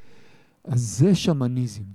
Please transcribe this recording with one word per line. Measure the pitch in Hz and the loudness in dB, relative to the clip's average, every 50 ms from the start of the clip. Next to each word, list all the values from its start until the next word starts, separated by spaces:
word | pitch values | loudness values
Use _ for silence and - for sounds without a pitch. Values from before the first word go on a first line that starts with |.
| - - - - - - - - _ _ _ _ _ | -18 -20 -20 -20 -20 -20 -20 -20 _ _ _ _ _
אז | - 131 123 | -4 -4 -2
זה | 120 110 92 107 143 196 190 | -2 -2 0 2 4 4 4
שמניזם, | 156 - 196 160 139 127 123 123 127 123 117 104 107 101 98 98 | 4 2 0 0 0 0 -2 -2 -2 -4 -4 -6 -10 -14 -14 -12